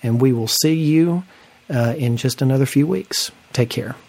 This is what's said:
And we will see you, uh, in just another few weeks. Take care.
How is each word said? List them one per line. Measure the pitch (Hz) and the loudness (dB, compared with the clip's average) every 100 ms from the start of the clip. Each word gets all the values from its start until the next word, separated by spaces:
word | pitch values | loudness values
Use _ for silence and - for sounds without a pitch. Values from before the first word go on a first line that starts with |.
And | 123 117 | 0 2
we | 131 | 2
will | 120 113 | 2 -2
see | - 156 | 0 0
you, | 160 156 156 165 175 185 - - _ _ | 0 2 2 2 0 -6 -18 -20 _ _
uh, | 131 117 117 | -2 0 0
in | 123 117 | -2 0
just | 131 - | -2 0
another | 135 131 | 0 2
few | 135 - 151 | 2 2 0
weeks. | 190 - - - - _ | -2 -6 -8 -8 -10 _
Take | - 120 | -4 -2
care. | - 104 127 | -2 -8 -10